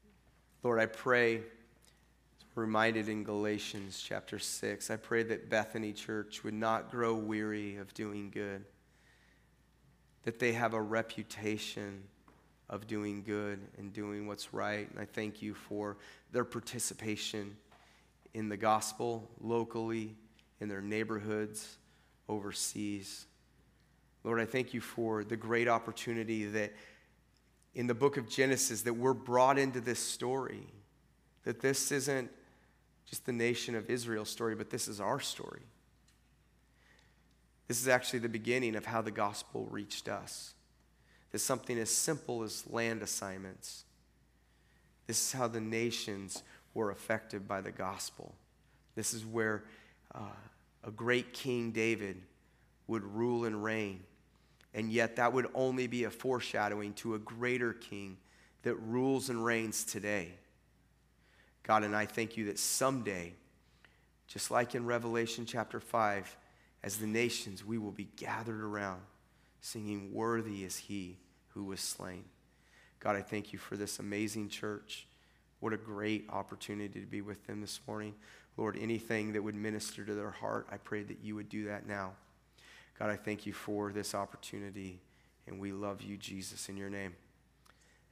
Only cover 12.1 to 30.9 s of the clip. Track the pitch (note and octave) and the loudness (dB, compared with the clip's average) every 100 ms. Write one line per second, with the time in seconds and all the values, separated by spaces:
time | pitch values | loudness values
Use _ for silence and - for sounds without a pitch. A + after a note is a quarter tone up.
12.1 | - - - _ _ - G#2 G#2+ G#2+ G#2 | -20 -20 -20 _ _ -10 -8 -4 -2 -2
13.1 | G2+ G#2 G#2 G#2 G2 G2+ - G2+ G#2 G#2 | -4 -2 -2 -2 -6 -10 -12 -10 -6 -6
14.1 | G#2 G#2 G2+ - G#2+ G#2 G#2+ - G#2 G#2 | -4 -6 -6 -6 -2 0 0 -4 -8 -6
15.1 | - G#2+ G#2 G#2+ G2+ - G#2 G#2 G2+ - | -4 -4 -4 -6 -8 -6 -4 -2 -6 -14
16.1 | - - A#2+ A#2+ A#2 - A#2+ - - A2 | -20 -2 0 0 -2 -6 -4 -4 -2 -2
17.1 | G#2 - G#2+ G2+ G2+ - - - - - | -2 -2 -4 -6 -12 -20 -20 -20 -20 -20
18.1 | _ - A2 G#2+ G2+ A2 G#2+ - - A#2+ | _ -10 -4 -2 4 6 6 4 0 0
19.1 | A2+ A2+ - A2 A#2 A#2 A#2 A2+ A2+ A2 | 0 -6 -6 0 2 2 -2 0 -2 -4
20.1 | G#2+ - - _ - G#2+ G2 G2+ A2 A2 | -8 -20 -20 _ -8 -6 -4 -2 0 0
21.1 | A2 G#2+ G#2+ G#2+ G#2+ - - - - _ | -2 0 0 0 -4 -12 -16 -20 -20 _
22.1 | _ - G#2 G2+ - - A2 G#2 G2+ F#2+ | _ -4 -4 -2 -2 -2 -2 -2 -4 -6
23.1 | - - _ _ _ _ _ _ _ _ | -12 -14 _ _ _ _ _ _ _ _
24.1 | _ A2 A#2 A2 C3 B2 A#2+ - - A2+ | _ 0 2 4 2 0 -2 -4 0 2
25.1 | G#2+ G#2 A2+ A2 A#2 A#2+ A2+ A2+ G#2+ A#2+ | 0 0 -4 2 4 6 4 2 -4 -2
26.1 | A2+ A2+ A2 G#2 G#2+ G#2 - - - - | -2 0 0 0 0 0 -4 -18 -20 -20
27.1 | _ _ _ _ _ _ B2 A#2+ A2+ C#3 | _ _ _ _ _ _ -2 0 4 4
28.1 | C#3 A2 - C3+ B2+ - A2 A#2 A#2 C3 | 4 0 4 6 6 4 2 0 4 4
29.1 | A#2+ A#2+ B2 C3 C#3 C3+ B2 A#2+ A2+ - | 4 6 8 10 8 4 2 0 0 -2
30.1 | - B2 C3+ B2+ G#2 - G2+ - | -2 0 0 -2 -6 -12 -16 -20